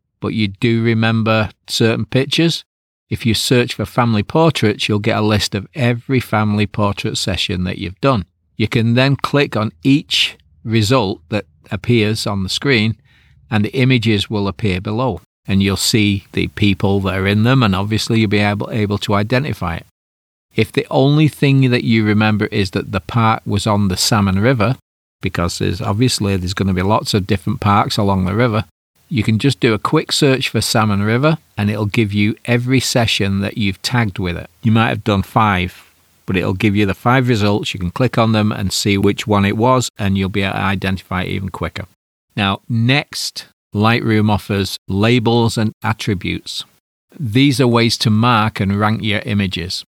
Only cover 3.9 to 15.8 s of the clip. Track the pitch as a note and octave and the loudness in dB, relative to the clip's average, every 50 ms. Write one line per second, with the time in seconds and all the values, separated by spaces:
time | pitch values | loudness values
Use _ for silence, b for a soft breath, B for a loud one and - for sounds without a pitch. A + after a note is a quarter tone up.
3.9 | - - A#2+ A#2 A2+ G#2 G2+ - - D#3 E3 D#3+ - - - G#2 G2+ - - - | -2 0 0 2 2 0 -2 0 0 2 2 2 2 2 0 0 0 0 -2 -2
4.9 | G#2+ G#2 G#2 A#2 G#2+ G#2+ G#2+ G#2+ G#2+ G#2 - - - G2+ F#2+ - - - A#2+ A#2+ | -2 -2 0 0 -2 0 0 2 2 0 0 -2 -4 -6 -8 -8 -6 -2 0 0
5.9 | B2 A#2+ - - C3+ B2+ - - - G#2+ G#2+ G#2+ G#2 G#2 G#2 G2+ - - G#2 G2+ | 0 -2 -2 -2 -2 -2 0 0 -2 0 0 2 2 0 0 -2 -2 -2 -2 -2
6.9 | G2+ - - A2 - - - - F#2 - - - G2 F2+ F2+ F#2 F#2 - F#2 F2 | -2 -4 -6 -6 -6 -4 -4 -4 -4 -4 -4 -4 -4 -4 -4 -4 -4 -6 -8 -10
7.9 | F#2+ - - C#3 C3 G#2 F2 - _ _ _ _ _ - A2 - - A#2+ A2 A#2 | -8 -2 0 0 2 0 -2 -6 _ _ _ _ _ -4 -4 0 0 0 2 2
8.9 | A#2 B2 C3 C#3 C#3 - - - - C#3+ C#3+ C3+ - G#2+ G#3+ A3 - _ - C3+ | 2 2 2 2 0 0 -2 -2 0 0 0 0 0 -2 -4 -4 -6 _ 2 2
9.9 | C#3 D3+ - - - - - - - - _ _ _ _ _ A2+ A2 A#2 G#2+ G2 | 2 2 2 -2 -2 -2 -2 -4 -6 -12 _ _ _ _ _ -2 0 0 2 2
10.9 | C3+ C3 G#2+ F#2+ A2 - - _ A2 G#2 - - _ _ _ - A2+ G2 - - | 2 2 2 0 -4 -6 -8 _ -6 -6 -6 -8 _ _ _ -10 -10 -6 0 2
11.9 | A#2+ A#2 G#2 G#2+ A2 - - A2+ G2+ G2 F#2+ F2+ - - - C#3+ C3+ A2 G#2 A2 | 2 2 4 2 0 -2 -4 -4 -4 -4 -4 -4 -6 -4 0 0 2 2 2 0
12.9 | G#2+ b b b b b b b b b b _ A2 G#2+ G#2 G#2 - C3+ B2+ C3 | -2 b b b b b b b b b b _ -2 0 0 0 0 0 2 2
13.9 | C3 B2 G#2 A2+ G#2+ G2+ - - A2 G#2 G2+ G2 F#2 - - G#2 F#2 F#2 G2+ G#2 | 2 2 2 2 0 0 0 -2 -4 -4 -4 -4 -4 -4 -2 -2 -2 -2 -4 -6
14.9 | G#2+ A2+ C3 B2+ F#2 - - _ _ _ _ - G2+ G2 G2 G2 F#2+ - | -4 -4 -4 -4 -4 -6 -10 _ _ _ _ -2 0 2 2 2 0 0